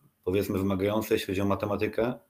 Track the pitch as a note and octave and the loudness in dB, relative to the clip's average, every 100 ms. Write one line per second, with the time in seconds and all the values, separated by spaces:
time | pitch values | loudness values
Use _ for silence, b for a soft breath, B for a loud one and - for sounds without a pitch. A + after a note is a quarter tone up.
0 | - _ - G2 G2 G2 G2 F#2+ G2+ G#2+ | -20 _ -2 0 0 0 0 2 2 0
1 | G#2+ A2 - F#2+ G2+ G2 G#2 G2 G#2+ G#2+ | 2 0 0 -2 0 0 0 -2 -2 0
2 | A#2 B2 _ | -2 -2 _